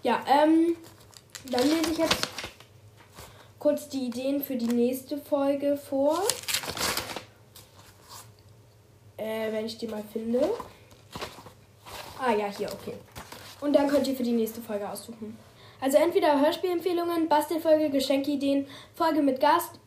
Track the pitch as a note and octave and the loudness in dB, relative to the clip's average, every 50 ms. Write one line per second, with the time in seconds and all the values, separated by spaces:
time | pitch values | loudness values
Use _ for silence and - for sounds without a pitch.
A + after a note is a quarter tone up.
0 | _ B3 A3+ - - - C4 C#4+ D4+ D#4 D#4+ E4 E4 E4+ E4+ - - - - - | _ 0 0 0 2 4 4 6 6 6 6 6 4 2 0 -4 -6 -20 -20 -20
1 | - - - - - - _ - - C4 B3 B3 C4 D4 D#4 E4 D#4+ E4 D#4 D#4+ | -20 -20 -20 -20 -20 -20 _ -18 -8 -2 0 2 4 4 2 2 0 -2 0 0
2 | E4 D#4 - - - - - - - - - - - _ - - - - - - | 0 0 0 -2 -2 -8 -8 -12 -14 -14 -16 -20 -20 _ -20 -20 -20 -20 -20 -20
3 | - - - - - - - - - - - - - D4 C#4 B3 - - - C4+ | -20 -20 -20 -20 -20 -20 -20 -20 -20 -20 -20 0 0 2 2 2 -4 -6 -6 -4
4 | B3+ B3 A3 A#3+ C4 C4+ C#4+ C#4+ - - C4 A#3 A#3 A#3 A#3+ A#3+ A#3+ B3 C4+ C4+ | -4 -4 -4 -4 -2 0 0 -2 -2 -4 -4 -2 0 0 2 2 2 2 0 -2
5 | - - D4 C#4+ - - D4+ C#4 C#4 C#4 C#4+ C#4 C#4+ C#4+ C#4+ C#4+ - - C#4 C4+ | -6 -8 -8 -8 -4 -2 0 0 2 0 0 0 0 0 0 -2 -4 -4 -2 0
6 | C#4 D4 D#4 E4 F#4+ - - - - - - - - - - - - - - - | 2 2 2 2 0 -2 -2 -4 -4 -6 -6 -6 -6 -8 -8 -6 -4 -4 -4 -6
7 | - - - - - - - - - - - - - - - - - - - - | -8 -8 -12 -12 -14 -16 -20 -20 -20 -20 -20 -20 -20 -20 -20 -20 -20 -20 -20 -20
8 | - - - - - - - _ - - - - - - _ _ _ _ - _ | -20 -20 -20 -20 -20 -20 -20 _ -20 -20 -20 -20 -20 -20 _ _ _ _ -20 _
9 | _ - _ - G#3 A3 A3 A3 A3 A3 A3 G#3+ A3 A3+ - - A#3 A3 G#3+ G#3+ | _ -20 _ -10 -8 -6 -4 -4 -4 -4 -4 -4 -6 -6 -8 -8 -8 -8 -8 -10
10 | G#3 - - A3 A3+ A#3 A#3 B3 C#4+ F4+ A4+ A#4+ - - - - - - - - | -10 -8 -8 -6 -4 0 2 2 2 2 0 -4 -6 -14 -18 -20 -20 -20 -20 -20
11 | - - - - - - - - - - - - - _ - - - - - - | -20 -18 -12 -12 -12 -12 -14 -18 -20 -20 -20 -20 -20 _ -20 -20 -20 -18 -16 -16
12 | - - - - B3+ B3+ G#3+ G#3 G#3 G3+ G3+ - G3+ - - - - - - - | -16 -16 -10 -2 0 2 2 2 0 -2 -6 -8 -10 -10 -10 -12 -12 -12 -14 -14
13 | - - - - - - - - - - - - C#4 D4 C#4 D4 C#4+ C#4 C#4+ C#4 | -16 -18 -18 -18 -18 -16 -18 -18 -18 -20 -14 -6 -2 4 4 4 4 6 2 2
14 | A#3+ C4+ C4+ - A#3 A#3 A#3 A3+ A3 A3 - A#3 - - G#3+ G3+ G3+ F#3+ G3 G3+ | 2 2 -2 -2 -2 0 2 0 0 -2 -4 -10 -10 -6 -6 -6 -6 -6 -10 -10
15 | - - A3 - A3 G#3 - - - - - - - - - - C4 C#4 C#4 D4+ | -12 -16 -14 -14 -14 -14 -14 -16 -20 -20 -20 -20 -20 -20 -12 -4 -2 4 4 6
16 | D#4 F4 E4+ G4 F4+ D#4 D4 C#4 C#4 D#4 E4+ E4+ - F4+ F4+ E4+ - F#4+ F4 E4+ | 4 6 2 2 4 4 4 4 4 2 2 0 -2 -2 -2 -2 -2 0 -2 0
17 | E4+ E4+ E4+ E4+ D#4+ D#4+ D4 D4+ D4 - E4+ D#4 D#4+ E4 D#4 D#4 D#4 D4+ C#4 C#4 | -2 -2 0 -2 2 2 2 2 2 0 -4 -2 4 4 4 4 4 2 0 0
18 | C4 - C#4 C#4 C#4 D4 D4 C#4 C#4 C#4 C#4 C#4 C#4 - - - - - _ - | 0 2 0 0 0 -2 -2 0 0 0 0 0 0 -4 -12 -20 -20 -20 _ 0
19 | E4+ D#4+ D4+ D#4 C#4+ C#4 B3+ - - C#4+ D#4+ E4+ - - - - - | 0 2 2 4 2 2 2 4 4 4 4 4 2 -4 -14 -20 -20